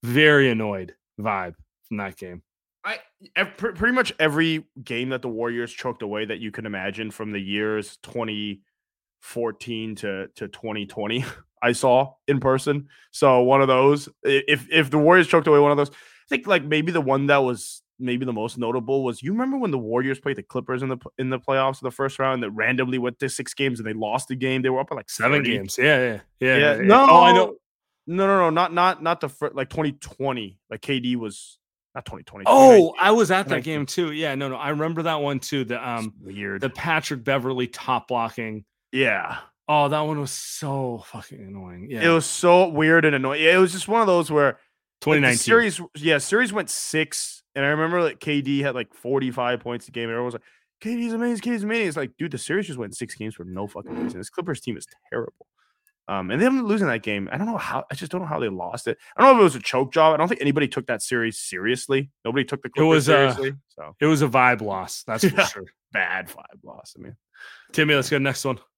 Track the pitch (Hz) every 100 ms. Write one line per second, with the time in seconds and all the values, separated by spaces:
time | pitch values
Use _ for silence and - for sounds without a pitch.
0 | 117 123 156 147 135 113 110 98 90 -
1 | _ - 107 101 90 85 _ _ _ 107
2 | 98 - 92 87 _ _ _ _ 196 220
3 | - _ _ - 190 - 208 175 220 254
4 | 247 - 156 147 165 160 151 - 110 117
5 | 127 131 127 113 117 120 120 - 127 110
6 | 107 104 107 101 110 - 110 101 95 98
7 | 110 101 107 101 95 101 107 107 104 -
8 | - 123 113 107 104 98 _ _ _ _
9 | _ _ - - 117 107 - 113 110 104
10 | 107 98 95 - 104 - 110 107 101 -
11 | 104 120 131 - _ _ 120 120 135 127
12 | 139 _ - 139 135 131 139 147 139 _
13 | _ - 143 127 123 135 135 127 139 147
14 | 143 _ - 139 139 147 123 160 143 147
15 | 151 180 165 165 151 147 143 143 143 -
16 | - _ _ 285 254 185 143 151 160 170
17 | 135 135 139 143 131 123 - - _ _
18 | 127 123 131 113 113 - 117 123 117 135
19 | 131 117 135 208 254 269 233 139 110 120
20 | 131 131 - 135 98 139 - 127 131 127
21 | - - 131 131 - 135 135 131 131 -
22 | 135 - 135 131 113 107 110 127 127 127
23 | 123 120 135 - - - 139 120 110 110
24 | 107 120 - 127 131 131 127 127 135 139
25 | 107 - 113 147 123 107 95 - 135 143
26 | 127 107 - _ 127 131 147 147 190 226
27 | 277 175 175 180 - - _ _ _ _
28 | - 175 196 196 175 160 175 170 180 165
29 | 160 170 147 - 147 - 135 - 156 143
30 | - - 135 127 104 92 _ 110 - 135
31 | 123 123 113 101 - _ _ _ _ -
32 | - - - 101 98 254 269 226 165 -
33 | 185 226 196 185 190 160 127 156 139 -
34 | 170 151 160 135 139 127 143 151 156 165
35 | 165 156 143 135 - 147 120 120 123 117
36 | 110 101 98 98 101 98 - - 165 160
37 | - 139 117 139 127 127 123 - - 123
38 | - 123 113 - 113 107 104 _ _ 131
39 | 131 101 82 - - _ - 151 143 151
40 | 151 151 139 - - - 151 139 131 123
41 | - 120 - - 98 98 131 180 139 120
42 | 165 165 156 - 175 180 185 151 156 165
43 | 160 143 131 147 156 180 185 180 180 220
44 | 214 175 156 151 143 - _ _ _ _
45 | - 151 135 120 - 226 226 165 175 151
46 | 151 147 - 202 247 202 165 - - 156
47 | 151 - - - _ - 139 151 160 175
48 | 165 - - 147 135 139 139 127 110 _
49 | 123 135 131 123 123 123 123 120 - 120
50 | 117 117 123 117 _ _ _ _ 214 240
51 | 233 226 240 233 233 240 208 226 202 151
52 | 131 _ 160 139 - 175 185 131 107 -
53 | 117 - 110 104 87 92 104 - 131 -
54 | 82 85 - - 180 135 - 107 - _
55 | _ 117 113 _ - _ _ _ _ _
56 | _ 98 90 123 233 269 226 214 185 117
57 | 107 104 98 143 214 220 - 127 - 139
58 | 160 185 175 151 120 92 87 127 - -
59 | - - 247 254 190 127 - 127 135 165
60 | 156 156 170 - 139 143 143 - 123 117
61 | - 123 113 107 - 92 101 131 - 135
62 | 139 _ 113 127 135 143 123 135 156 160
63 | 135 151 135 123 135 139 _ - 76 -
64 | 151 156 143 123 127 120 107 95 90 -
65 | - 110 196 151 185 101 92 _ _ 104
66 | 90 92 87 - - - - - - -
67 | - - _ _ - - _ - 151 147
68 | 127 147 139 127 139 120 _